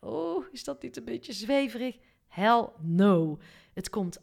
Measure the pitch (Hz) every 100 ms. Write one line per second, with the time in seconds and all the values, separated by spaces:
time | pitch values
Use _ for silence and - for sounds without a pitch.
0 | - 302 339 359 381 247 - 285 254 240
1 | 233 339 - 196 214 277 277 226 254 -
2 | _ _ _ - 208 233 - - 160 170
3 | 202 175 160 147 - - _ - - 220
4 | 180 -